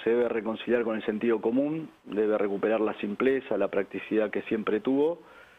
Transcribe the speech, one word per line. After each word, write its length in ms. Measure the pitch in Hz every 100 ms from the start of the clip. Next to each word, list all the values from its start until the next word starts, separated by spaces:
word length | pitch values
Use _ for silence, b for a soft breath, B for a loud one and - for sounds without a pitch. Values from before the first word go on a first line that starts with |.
se 80 | -
debe 180 | 120 120
reconciliar 540 | 113 107 110 - 120
con 140 | 113 110
el 80 |
sentido 360 | 107 107 117 110
común, 500 | 110 123 143 160 156 -
debe 340 | - 101 107 107
recuperar 440 | 101 98 107 110
la 140 | 107
simpleza, 640 | 104 104 101 127 135 - 104
la 120 | 98
practicidad 600 | 98 95 95 - 107 107
que 100 | 104
siempre 380 | - 110 101 107
tuvo, 420 | 127 135 151 170 B B B